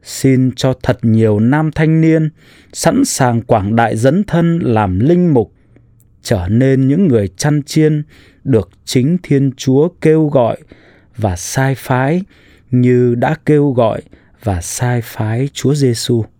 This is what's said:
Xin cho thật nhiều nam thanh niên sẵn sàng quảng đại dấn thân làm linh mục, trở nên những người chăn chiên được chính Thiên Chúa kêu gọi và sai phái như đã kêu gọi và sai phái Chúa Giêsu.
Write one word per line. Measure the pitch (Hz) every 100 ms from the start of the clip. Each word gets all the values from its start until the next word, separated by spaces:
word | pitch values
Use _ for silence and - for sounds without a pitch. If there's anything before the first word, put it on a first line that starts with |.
Xin | - - 135 131 127 120
cho | 135 123
thật | - 107
nhiều | 117 110 113 104
nam | 113 147 156
thanh | - 156 160
niên | 160 160 156 _ _ - _
sẵn | - - 359 330
sàng | - 127 117
quảng | 113 113 98 113
đại | 117 110
dấn | 131 170
thân | 202 170 170 170
làm | 127 110 104 92
linh | 131 175 175
mục, | 135 104 _ _ _ _ _ _ _
trở | - 107 90
nên | 113 135 135 131
những | 147 196
người | 117 98
chăn | - 151 151
chiên | 139 160 156 151 151 - _ _
được | - 113 92 _ -
chính | 131 131 175
Thiên | - 139 139 -
Chúa | - 131 165 _
kêu | 156 156 156
gọi | 143 113 - - - _ _ _ -
và | 107 87
sai | - - 135 135
phái | - 127 135 175 190 _ _ _ _
như | 127 123 123 123 120
đã | 131 156 -
kêu | 151 143
gọi | 127 113 - - - _ _
và | - 90
sai | - - 123 123
phái | 113 - 110 113 139
Chúa | - 127
Giêsu. | 147 135 117 - 120 107